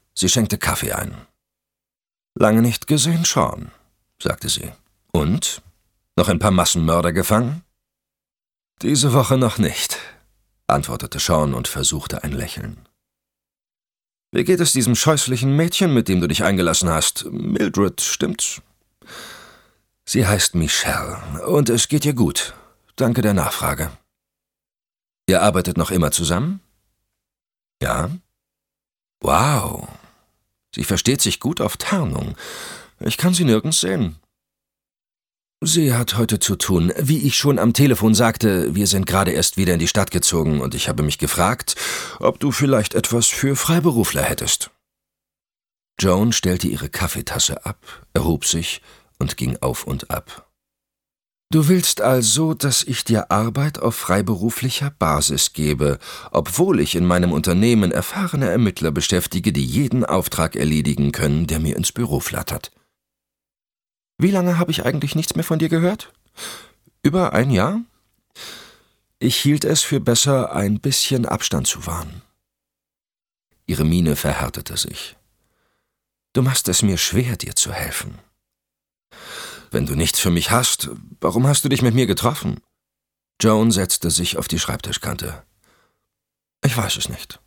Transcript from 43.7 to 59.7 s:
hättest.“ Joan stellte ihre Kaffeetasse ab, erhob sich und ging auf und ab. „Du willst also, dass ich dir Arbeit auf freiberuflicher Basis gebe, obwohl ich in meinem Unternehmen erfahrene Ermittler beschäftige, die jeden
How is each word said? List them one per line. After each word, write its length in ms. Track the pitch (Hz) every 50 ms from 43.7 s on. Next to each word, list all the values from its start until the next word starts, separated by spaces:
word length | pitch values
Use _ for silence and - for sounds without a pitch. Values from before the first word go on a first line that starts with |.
| 165 170 151 170 135 117 101 - - - -
hättest.“ 500 | - - - - 76 - - - - _ _ _ _ _ _ _ _ _ _ _ _ _ _ _ _ _ _ _ _ _ _ _ _ _ -
Joan 320 | 92 95 90 95 107 120 110
stellte 340 | - - 92 90 90 -
ihre 220 | - - - - -
Kaffeetasse 760 | - - 92 85 - - 60 - - 117 - - - - -
ab, 140 | - - - _ - - - - _ _
erhob 320 | - - 87 82 73 -
sich 380 | - - 85 82 - - - _ - - - _ _ _ _
und 180 | 67 64 -
ging 220 | - 62 62 62 -
auf 240 | - 65 62 - -
und 260 | - 67 67 - -
ab. 400 | - - - - - - - _ _ _ _ _ _ _ _ _ _ _ _ _ _ _ _ _ _ _ _ _ -
„Du 160 | 160 151 143
willst 320 | 190 185 - - - -
also, 540 | 104 127 131 127 120 107 98 139 160 160 156
dass 280 | - - 143 120 - -
ich 220 | - 123 - -
dir 260 | - 117 107 - -
Arbeit 480 | - 104 110 117 107 135 139 151 147 -
auf 160 | - 117 110
freiberuflicher 960 | - - - 92 98 104 95 113 87 98 117 117 - 123 131 - - 139 143 -
Basis 600 | _ - 80 76 73 73 - 71 - - - -
gebe, 460 | - 76 76 76 64 73 71 69 67 - - - - - -
obwohl 500 | - - - - - - 175 196 170 -
ich 140 | - 76 -
in 100 | 87 87
meinem 280 | 90 87 90 90 90 80
Unternehmen 600 | 73 87 95 85 92 104 120 120 110 101 87 -
erfahrene 560 | - - - - 202 196 175 - 143 135 101
Ermittler 440 | 85 117 120 101 90 - - 80 73
beschäftige, 600 | 76 - - - 90 - - - 92 - 107 76
die 140 | 69 67
jeden 400 | 62